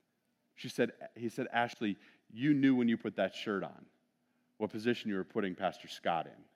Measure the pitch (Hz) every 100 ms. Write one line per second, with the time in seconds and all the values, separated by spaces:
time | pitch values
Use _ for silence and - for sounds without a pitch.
0 | _ _ _ _ _ - 127 - 117 -
1 | - - 117 - 127 117 120 - 107 95
2 | - _ _ 110 139 143 135 127 120 113
3 | 113 98 95 - - 101 82 - - _
4 | _ _ _ _ _ - 107 113 113 117
5 | 110 98 92 117 98 87 92 - - -
6 | 95 82 71 - -